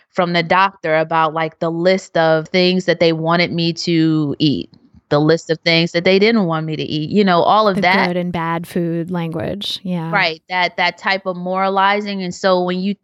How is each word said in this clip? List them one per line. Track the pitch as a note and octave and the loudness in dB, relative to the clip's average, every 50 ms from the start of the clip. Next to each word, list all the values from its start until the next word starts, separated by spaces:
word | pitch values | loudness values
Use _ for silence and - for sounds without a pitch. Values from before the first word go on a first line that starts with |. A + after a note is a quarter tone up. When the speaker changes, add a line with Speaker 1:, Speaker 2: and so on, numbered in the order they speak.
| _ _ | _ _
Speaker 1:
from | _ - F3+ F3 F3 | _ -2 -2 0 0
the | E3+ E3+ | -2 0
doctor | D#3+ F#3 F3+ F#3+ G3 F#3+ - - E3 D#3 D#3 | 2 2 2 2 2 0 -4 -4 0 0 0
about, | D#3+ D#3+ E3 E3 D#3+ D#3 D3+ | 0 0 2 0 0 0 0
like, | E3 D#3+ D#3+ - _ | -2 -4 -6 -6 _
the | - E3 | -6 -4
list | E3 E3 E3+ F3+ F#3+ F#3+ - - _ E3+ | -2 0 2 2 2 0 -2 -4 _ 0
of | D#3+ D#3+ D#3+ D#3+ D#3 - | 2 4 2 2 0 -2
things | - F#3 F3+ F3+ F#3 F#3 F3+ | 0 0 2 2 2 0 0
that | - E3 - | 0 0 2
they | F3 E3 E3 | 2 2 2
wanted | D#3+ D#3+ D#3+ E3+ F3 F3 - - | 0 0 0 0 0 0 0 0
me | E3+ E3+ E3 | -2 -2 -2
to | D#3+ - - - E3+ D#3+ D#3+ D#3+ D#3 D#3 D3+ C#3+ C#3 - | -2 -4 -4 -2 0 2 2 2 2 0 0 -2 -2 0
eat, | D3 D3+ C3 E2+ - - - - _ _ _ - _ _ | 0 0 0 -2 -6 -10 -16 -20 _ _ _ -20 _ _
the | D3+ D3 | 0 2
list | D3+ D3+ D#3+ E3 - - | 4 4 2 2 0 -4
of | D#3+ D#3 | -6 -4
things | - E3+ E3 E3 E3 E3+ - | 0 0 2 2 2 0 -2
that | E3+ E3+ | 0 2
they | F#3+ F#3+ G3 | 2 4 4
didn't | G3+ A3 A#3+ A3+ G3 E3 | 4 4 2 2 0 0
want | D#3+ D#3 D#3+ | -2 -4 -4
me | D#3+ D#3 | -4 -6
to | D3 C#3+ | -6 -6
eat, | - - D#3 D3+ D#3 | -6 -4 -6 -4 -2
you | - G3+ G#3+ | 0 2 2
know, | G3 F3 E3+ | 4 4 4
all | - - F#3 G#3+ A3 G#3 | 4 4 4 4 2 2
of | F#3+ | 0
Speaker 2:
The | G3 F#3+ | 2 0
Speaker 1:
that. | F3+ F#3 G#3 - F#3 | 2 2 2 0 0
Speaker 2:
good | F3 F3+ | -2 -4
and | F3 F3 F3 | -4 -4 -4
bad | F3 E3 E3 E3 E3+ E3+ - | -4 -4 -2 -4 -4 -6 -4
food | - F#3 E3+ E3+ E3 E3+ E3 E3+ | -4 -4 -2 -2 -2 -4 -4 -4
language. | F3+ F3 E3+ E3 D#3+ E3 - - - G3+ G3+ - - - - | -4 -6 -4 -4 -6 -6 -6 -6 -6 -6 -6 -8 -8 -8 -6
Yeah. | F#3 F3+ F3 D#3+ E3 | -4 -4 -4 -4 -2
Speaker 1:
Right. | G3 G3+ F#3 E3+ D#3+ D#3+ _ _ | 0 0 0 0 -2 -6 _ _
That, | F3+ F3+ F3+ F3 F3 | -2 -2 -2 -2 0
that | - F3+ F3 F3 - | 0 -2 -2 -2 -2
type | - G#3+ G3 G3 - | -2 -2 -2 -2 -2
of | F#3+ F#3 F3 | -6 -6 -6
moralizing. | F3+ F#3 F#3 F#3 F#3+ F#3+ G3 G3 F#3+ G3 G3+ G#3 G#3 G3+ G3+ G3 | -6 -4 -2 -2 0 0 2 2 2 2 2 0 -2 -6 -6 -6
And | F#3 F3+ F3+ | -6 -8 -8
so | - - G3 F#3 F#3 | -2 0 2 2 2
when | F3+ F3+ F3+ F#3 | 2 0 -2 -2
you | F#3 G3+ G3+ - | -2 -4 -4 -2